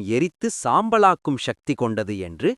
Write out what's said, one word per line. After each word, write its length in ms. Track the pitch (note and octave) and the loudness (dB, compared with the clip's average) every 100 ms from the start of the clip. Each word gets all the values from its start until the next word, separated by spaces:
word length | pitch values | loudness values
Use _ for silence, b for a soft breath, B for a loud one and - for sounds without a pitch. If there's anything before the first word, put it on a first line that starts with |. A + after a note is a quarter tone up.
| G2+ | -2
எரித்து 440 | A#2 F3 - A#3 | 0 0 -2 -6
சாம்பலாக்கும் 840 | - B2+ C3+ A3 A3+ G3+ F3 - C3+ | -4 0 2 2 4 4 4 -2 -4
சக்தி 320 | - A2+ - | -4 -6 -4
கொண்டது 420 | C#3+ A#2+ A2 G2+ G2+ | -2 -2 -2 -4 -6
என்று 320 | F2+ E2 D3+ | -8 -4 -4